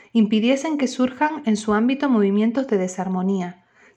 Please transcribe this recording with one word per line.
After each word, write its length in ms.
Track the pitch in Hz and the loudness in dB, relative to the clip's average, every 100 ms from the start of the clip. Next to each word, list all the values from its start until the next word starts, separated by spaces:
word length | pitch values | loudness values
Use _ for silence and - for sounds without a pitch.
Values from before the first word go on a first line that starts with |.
| - | -2
impidiesen 640 | 233 208 220 233 269 320 294 | 2 2 2 2 0 -2 -2
que 100 | 254 | -2
surjan 540 | - 254 - 302 311 | 0 -2 0 -2 0
en 140 | 226 214 | -2 -2
su 160 | - | 0
ámbito 340 | 208 240 277 285 | 0 0 0 0
movimientos 600 | 226 202 202 226 233 269 | 2 2 2 0 0 -2
de 100 | 202 | -2
desarmonía, 880 | 185 190 185 185 190 196 180 - _ _ _ | -2 -6 -6 -4 -2 -2 -6 -12 _ _ _